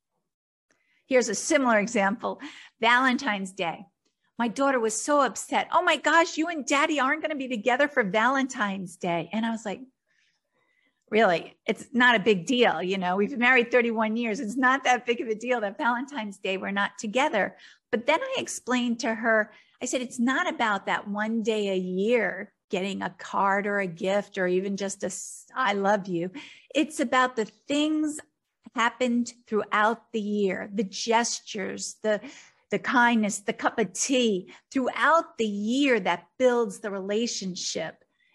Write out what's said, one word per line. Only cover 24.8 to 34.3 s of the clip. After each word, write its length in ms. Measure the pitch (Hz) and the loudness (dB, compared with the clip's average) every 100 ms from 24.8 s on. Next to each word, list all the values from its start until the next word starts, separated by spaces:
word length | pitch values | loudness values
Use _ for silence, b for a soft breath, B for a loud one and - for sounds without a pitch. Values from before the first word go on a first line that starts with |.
| 196 - | -6 -6
a 40 | - | -8
s-, 380 | - - - - | -8 -12 -16 -12
'I 200 | 254 262 | -2 0
love 340 | 202 196 214 190 | 2 2 2 0
you.' 240 | 170 180 269 B B B | -4 -4 -8 B B B
It's 280 | - - - | -2 -2 -2
about 340 | 247 262 254 254 | 0 2 2 0
the 100 | 208 | -6
things 720 | _ - 294 302 311 311 302 - _ _ _ - | _ -4 0 0 0 -2 -6 -16 _ _ _ -12
happened 600 | 240 233 240 254 240 233 - _ | -2 -2 0 0 2 -2 -8 _
throughout 640 | 208 - 208 214 233 _ | -4 0 2 2 0 _
the 80 | 226 | -6
year, 480 | 208 208 190 185 208 | -2 0 0 0 -4
the 120 | 202 190 | -4 -4
gestures, 1120 | - 233 226 233 - - 208 196 202 - - | -6 0 2 2 -4 -8 -8 -8 -8 -12 -6
the, 180 | 214 208 254 B B B _ | -2 -2 -4 B B B _
the 80 | 202 | -4
kindness, 600 | - 247 240 233 208 - | 0 2 4 4 0 -2
the 120 | - | -6
cup 240 | 220 285 - | -4 -2 -2
of 160 | 208 | -4
tea 580 | - - 262 233 | -2 0 2 2